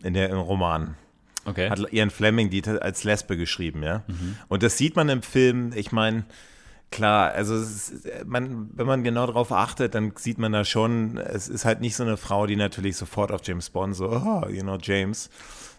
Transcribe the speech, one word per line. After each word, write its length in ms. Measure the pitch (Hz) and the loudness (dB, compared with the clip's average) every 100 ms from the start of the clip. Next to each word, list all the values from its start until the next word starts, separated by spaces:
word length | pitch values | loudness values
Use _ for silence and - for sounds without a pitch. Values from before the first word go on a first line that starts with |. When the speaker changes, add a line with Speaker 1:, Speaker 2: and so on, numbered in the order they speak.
Speaker 1:
in 120 | 92 | -2
der, 160 | 92 95 | 0 2
im 80 | 95 | 0
Roman. 580 | 87 98 87 80 80 76 - _ _ - | 0 0 2 0 -2 -8 -18 _ _ -12
Speaker 2:
Okay. 260 | - 98 139 | -6 -2 0
Speaker 1:
Hat 220 | 101 104 | -2 0
Ian 180 | 110 104 | 2 2
Fleming 400 | - 107 117 104 | 4 4 4 2
die 120 | 98 | 0
ta-, 160 | 107 107 | -2 -2
als 260 | 95 92 | -2 -2
Lesbe 320 | 104 104 - 87 | 0 0 0 -4
geschrieben, 460 | 85 - 85 78 | -2 -4 -4 -4
ja. 200 | 76 107 104 | -4 -4 -6
Speaker 2:
Mhm. 280 | 85 90 107 - | -6 -6 -8 -4
Speaker 1:
Und 140 | 98 | 2
das 140 | 113 - | 2 2
sieht 200 | 139 180 | 0 2
man 120 | 151 | 2
im 140 | 127 | 2
Film, 500 | - 131 127 123 120 | 2 4 6 4 -2
ich 180 | 113 98 | -4 -2
mein, 320 | 113 110 113 107 - - - - - - | 0 2 0 -4 -14 -20 -20 -20 -20 -6
klar, 400 | - 107 107 90 | 4 6 8 6
also 220 | 82 104 | 2 0
es 360 | 110 110 104 - | 0 -2 -6 -10
ist, 360 | - - - - | -10 -12 -10 -4
man, 440 | 123 127 117 107 | -2 -2 -6 -8
wenn 120 | - 120 | -4 0
man 180 | 131 | 2
genau 220 | 120 117 123 | 2 2 0
drauf 260 | 120 120 | 0 2
achtet, 420 | 95 113 - 120 | 2 0 0 0
dann 180 | 107 107 - | 0 -2 -2
sieht 220 | 120 117 | -6 -2
man 140 | 110 | 0
da 120 | 107 | 2
schon, 540 | 101 113 113 117 110 117 | 2 2 2 2 0 -4
es 300 | - 104 - | -6 -6 -6
ist 160 | 107 | -2
halt 160 | 113 113 | 0 0
nicht 140 | 117 | 0
so 80 | - | -2
eine 140 | 117 104 | -2 -2
Frau, 300 | - 101 104 | 0 0 2
die 100 | 104 | 2
natürlich 400 | 101 - 98 90 | 0 0 -4 -4
sofort 340 | 101 - 98 | -6 -2 -2
auf 120 | 92 | -2
James 260 | - 87 - | -4 -6 -4
Bond 240 | - 95 | -4 -2
so, 160 | 92 95 | -2 -2
„Oh, 380 | 117 208 202 160 | 0 0 0 -2
you 140 | 95 | -4
know, 140 | 95 95 | -4 -4
James.“ 480 | 85 98 95 110 - - - - - | 0 0 0 -4 -10 -16 -20 -18 -20